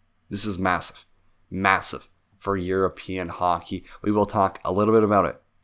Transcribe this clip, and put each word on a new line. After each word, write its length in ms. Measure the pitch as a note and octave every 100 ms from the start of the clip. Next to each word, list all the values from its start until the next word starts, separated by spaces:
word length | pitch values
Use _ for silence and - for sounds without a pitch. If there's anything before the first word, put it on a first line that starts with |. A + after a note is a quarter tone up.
| _ _ -
This 160 | G#2
is 140 | G#2+ F2+
massive. 460 | F#2 F2 - - - _ _ _ -
Massive 600 | F#2 G2 F#2+ - C2 - _ _ _
for 160 | - G2
European 720 | F2+ F#2 F#2 - - F#2 F2
hockey. 560 | - F2+ E2+ - F#2+ - -
We 80 | G#2
will 160 | G#2 G2+
talk 320 | A2 F#2+ -
a 80 | -
little 200 | F#2 G#2+
bit 120 | A2
about 220 | G#2+ G#2 E2+
it. 140 | - _ _